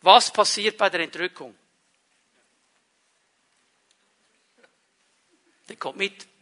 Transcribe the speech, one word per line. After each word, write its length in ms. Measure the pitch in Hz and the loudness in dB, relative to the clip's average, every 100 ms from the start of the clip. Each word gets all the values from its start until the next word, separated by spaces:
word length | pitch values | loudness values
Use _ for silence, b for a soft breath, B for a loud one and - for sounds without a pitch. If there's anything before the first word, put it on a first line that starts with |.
was 300 | - 220 - | 8 6 6
passiert 460 | - 202 - 214 208 | 0 0 0 -4 -2
bei 120 | 196 | -2
der 120 | 180 | -2
Entrückung? 540 | 156 160 180 - 131 95 _ _ _ _ _ _ _ _ _ _ _ _ _ _ _ _ _ _ _ _ _ _ _ _ _ _ _ _ _ _ 240 _ _ _ _ _ _ _ _ _ - | -8 -8 -10 -10 -20 -20 _ _ _ _ _ _ _ _ _ _ _ _ _ _ _ _ _ _ _ _ _ _ _ _ _ _ _ _ _ _ -20 _ _ _ _ _ _ _ _ _ -20
Der 60 | - | -12
kommt 220 | 131 135 | -12 -6
mit. 300 | 196 - - _ | -8 -8 -20 _